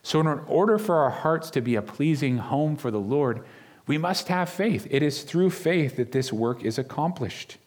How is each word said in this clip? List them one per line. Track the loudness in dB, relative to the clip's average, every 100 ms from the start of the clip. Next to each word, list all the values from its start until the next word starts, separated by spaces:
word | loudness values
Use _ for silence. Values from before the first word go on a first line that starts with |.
So | 2 2
in | 2
order | 0 0 2 4 4
for | 4 4
our | 4
hearts | 2 0 0 0
to | -2
be | 0
a | 0
pleasing | -2 -2 0 2 0 0
home | 0 0 0 -2
for | -2
the | -2
Lord, | 0 0 0 -2 -8 -20 -20 -16 -2
we | 0
must | 0 -2 0
have | 0 0
faith. | 0 0 0 0
It | 0
is | 0 -2
through | -4 2 2
faith | 2 0 2 0 -2
that | -2
this | -2 -2
work | 0 0 0
is | -2 -4
accomplished. | -6 -2 -4 -2 -8 -8 -16 -20